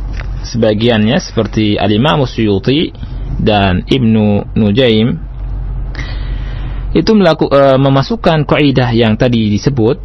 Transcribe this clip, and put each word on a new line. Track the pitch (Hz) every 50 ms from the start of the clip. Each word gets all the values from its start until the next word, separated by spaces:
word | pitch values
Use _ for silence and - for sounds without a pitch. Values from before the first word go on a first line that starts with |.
| - - - - - - - -
sebagiannya | - - - 117 113 110 107 104 113 120 117 107 107 110 131 175
seperti | - - - 120 107 98 - 117 110 107 104 -
Al-Imam | - 101 107 104 127 156 170 156 131
Suyuti | 120 - - 113 104 101 95 - 123 135 156 185 - - - - - - - - - - -
dan | - 110 107 101 98 95 90 92 -
Ibnu | - 139 135 123 113 110 110 107 104 101 104 - - - 110
Nujaim | 110 101 101 131 131 120 110 107 110 127 160 160 - - - - - - - - - - - - - - - - - - - - - - - - - - - - - - - - - -
itu | - 143 160 214 220
melaku-, | 208 190 165 156 - 160 -
eh, | 135 139 139 139 135 131
memasukkan | 139 139 135 139 131 - 233 220 - 185 160 156 143
kaidah | - 165 135 151 143 123 135 123 120
yang | 117 113 117 110 107
tadi | - 131 123 120 113 110 104
disebut, | 104 101 - 147 143 127 107 113 147 - -